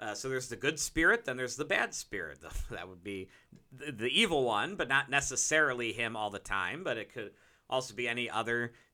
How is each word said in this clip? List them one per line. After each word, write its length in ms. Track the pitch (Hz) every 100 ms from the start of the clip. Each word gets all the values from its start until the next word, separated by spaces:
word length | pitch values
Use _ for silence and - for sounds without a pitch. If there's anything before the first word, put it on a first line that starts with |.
Uh, 140 | 113
so 140 | 104 131
there's 200 | 131 127
the 60 | 110
good 220 | 139 160
spirit, 460 | - 160 170 233
then 120 | - 127
there's 200 | 127 135
the 80 |
bad 280 | 151 - 233
spirit. 440 | - - 101 80 71 82
<laughs> 160 | - -
That 180 | 101 92
would 140 | 90
be 260 | 98 98 95 - _ - _
the, 180 | 127 147
the 300 | 113 120 156
evil 240 | 220 151
one, 320 | 123 104 139 196
but 120 | 147
not 220 | 139 135
necessarily 840 | 139 - 131 - 156 151 123 117
him 220 | 107 117
all 160 | 113 107
the 80 | 98
time. 460 | - 98 90 139
But 140 | 185 113
it 140 | 104
could 200 | 123 104 - - _ -
also 260 | 131 127
be 120 | 107 120
any 220 | 120 120
other 440 | 101 113 117 120 - _